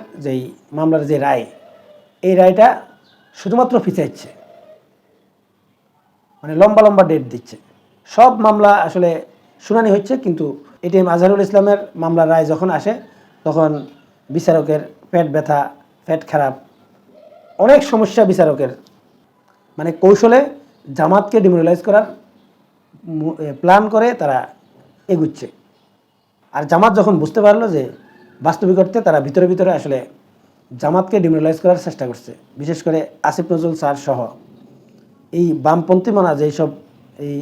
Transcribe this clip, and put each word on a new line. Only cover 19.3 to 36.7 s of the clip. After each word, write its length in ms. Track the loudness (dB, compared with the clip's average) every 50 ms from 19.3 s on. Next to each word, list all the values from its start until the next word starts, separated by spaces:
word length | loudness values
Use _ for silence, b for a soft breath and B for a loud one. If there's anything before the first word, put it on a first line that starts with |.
| _ _ _ _ _ _ _ _ _ -8
মানে 120 | -6 -6 -4 2
কৌশলে 380 | 4 4 6 6 4 4 4 4 2 0 -8 -16 _ _ _ _ _ -14 -4 -2
জামাতকে 380 | 0 2 2 0 0 0 0 2 2
ডিমোরালাইজ 360 | 2 2 2 2 0 0 -2 0
করার 200 | 0 0 0 0 -2 -12 -20 _ _ _ _ _ _ _ _ _ _ _ _ _ _ _ _ -14 -10 -8 -6
মু-, 180 | -6 -6 -8 -8 -10
এ, 20 | -12 -10 -4
প্ল্যান 220 | 2 4 4 4 4 2 0
করে 140 | 0 0 0 -2 -4
তারা 180 | -4 -4 -2 -4 -6 -8 -18 _ _ _ _ _ _ _ _ _ _ -4
এগুচ্ছে। 380 | -2 -2 -2 -4 -6 -12 -18 -18 _ _ _ _ _ _ _ _ _ _ _ _ _ _ _ _ _ _ _ _ -10
আর 80 | -10 -2 0
জামাত 220 | 2 4 4 4 4 2
যখন 160 | 2 2 2 0
বুঝতে 180 | -2 -2 -2 2 4
পারলো 180 | 4 4 4 0 -2 -4
যে 80 | -4 -6 -6 -12 -20 _ _ _ _ _ _ _ _
বাস্তবিক 380 | -4 -4 -2 0 0 2 2 2
অর্থে 160 | 0 -2 -4 -2 0
তারা 120 | 0 0 0 -2
ভিতরে 200 | -2 0 0 0 2
ভিতরে 180 | 0 0 0 -2 -2 -4
আসলে 200 | -4 -6 -6 -6 -8 -12 _ _ _ _ _ _ _ _ _ _ _ _
জামাতকে 460 | -14 -6 -4 -2 -2 -2 -2 -2 -2 -2 0
ডিমোরালাইজ 340 | 0 0 0 0 -2 -4 0
করার 180 | 0 0 0 0 -4
চেষ্টা 180 | -12 -10 -10 -10 -10
করছে, 200 | -10 -14 -18 -20 -20 _ _ _ _ -12
বিশেষ 180 | -8 -8 -8 -6 -4
করে 120 | -4 -4 -4 -6 -8 -12 _ -6 -6
আসিফ 180 | -4 -6 -4 -4
নজরুল 240 | -4 -4 -2 -4 -4 -4
স্যার 160 | -4 -6 -6 -6 -6
সহ 120 | -6 -6 -6 -8 -10 -12 -20 _ _ -20 _ _ _ _ _ _ _ _ _ _ _ _ _ _ _
এই 140 | -4 -2 -2 -2 -2 -2 0
বামপন্থী 460 | 0 0 0 2 0 0 0 0 0 0
মনা 160 | 0 0 0 0 -2
যেই 120 | -2 -4 -2 -2
সব 120 | -4 -4